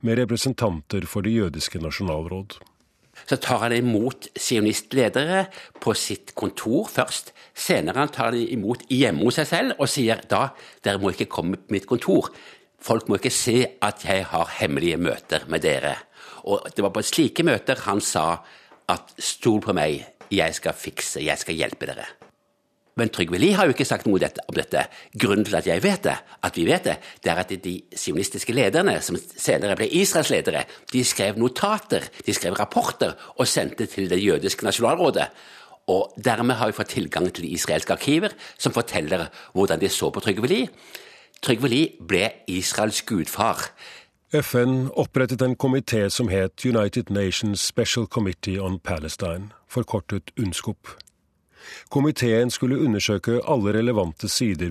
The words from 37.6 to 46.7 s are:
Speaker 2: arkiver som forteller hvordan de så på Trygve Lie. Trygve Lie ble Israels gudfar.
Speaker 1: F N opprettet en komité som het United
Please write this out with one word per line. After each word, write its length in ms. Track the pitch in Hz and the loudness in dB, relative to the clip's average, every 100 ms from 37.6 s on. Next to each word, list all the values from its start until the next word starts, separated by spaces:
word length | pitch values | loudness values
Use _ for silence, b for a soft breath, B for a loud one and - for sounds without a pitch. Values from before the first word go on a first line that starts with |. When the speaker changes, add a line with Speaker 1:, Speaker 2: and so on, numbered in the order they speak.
| - 80 - 87 | 0 -2 0 -2
Speaker 2:
arkiver 380 | - 156 208 - B B | 2 0 0 -6 B B
som 140 | 131 120 | -2 0
forteller 500 | - - 76 92 80 B B 92 | -2 -2 0 -2 -2 B B 0
hvordan 240 | 95 82 | 2 2
de 80 | 95 | 0
så 220 | - 76 | 0 -2
på 80 | 98 | 0
Trygve 300 | 107 98 123 | -2 0 0
Lie. 180 | 214 - B B B B B B B | 0 -2 B B B B B B B
Trygve 300 | - 113 135 | -2 0 2
Lie 220 | 120 - - | 2 0 -2
ble 300 | 82 92 110 - - | -2 2 2 -2 -6
Israels 560 | 92 - - 107 - - | -4 -2 0 0 -2 -2
gudfar. 640 | 101 76 - 110 92 - B B B B B - | -2 -2 0 0 0 -6 B B B B B -2
Speaker 1:
F 240 | 151 135 | -2 2
N 380 | 123 127 131 135 | 2 2 2 0
opprettet 480 | - 127 131 127 127 | -2 0 2 0 2
en 160 | 127 123 | 0 2
komité 480 | 135 131 - 110 98 | 0 0 0 0 0
som 160 | - 113 | 0 0
het 320 | 95 95 - | 2 0 -2
United 480 | 127 | 0